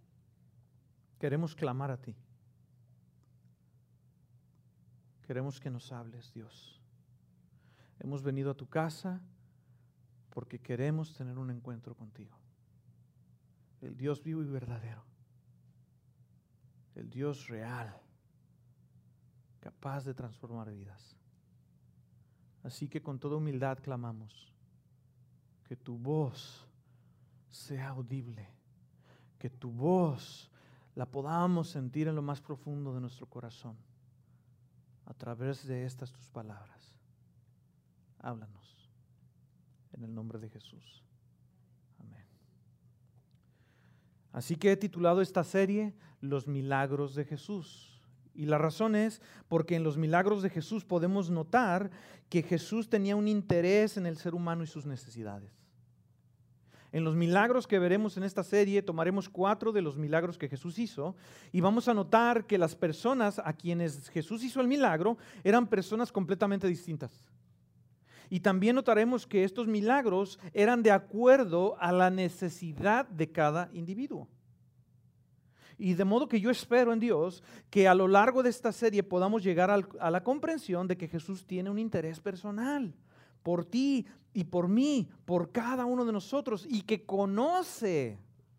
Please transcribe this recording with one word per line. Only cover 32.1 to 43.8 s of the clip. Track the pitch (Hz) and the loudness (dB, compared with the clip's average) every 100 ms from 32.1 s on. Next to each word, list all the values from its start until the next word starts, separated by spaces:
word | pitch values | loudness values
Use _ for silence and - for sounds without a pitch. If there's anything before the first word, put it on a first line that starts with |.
| 156 | -4
lo | |
más | 143 139 | -4 -8
profundo | - 135 147 143 139 | -10 -14 -10 -10 -8
de | 127 | -8
nuestro | 123 127 127 | -10 -14 -18
corazón | 127 120 - 117 110 - _ _ _ _ _ _ _ _ _ _ _ - | -16 -16 -16 -18 -18 -20 _ _ _ _ _ _ _ _ _ _ _ -20
a | |
través | - - 117 131 131 139 | -16 -14 -8 -8 -8 -10
de | 127 127 | -8 -8
estas | 127 127 | -12 -16
tus | - - | -18 -20
palabras. | 123 107 101 104 _ _ _ _ _ _ _ _ _ _ _ _ _ _ _ | -16 -16 -18 -20 _ _ _ _ _ _ _ _ _ _ _ _ _ _ _
Háblanos | 123 117 107 98 _ _ _ _ _ _ _ _ _ _ _ _ _ | -14 -14 -16 -20 _ _ _ _ _ _ _ _ _ _ _ _ _
en | - | -18
el | 113 | -14
nombre | 113 113 113 | -12 -12 -12
de | 107 | -16
Jesús. | 107 - 113 - - _ _ _ _ _ _ _ _ _ - | -18 -20 -20 -20 -20 _ _ _ _ _ _ _ _ _ -20
Amén. | 110 - - _ _ _ _ _ _ _ _ _ _ _ _ _ _ _ | -20 -20 -20 _ _ _ _ _ _ _ _ _ _ _ _ _ _ _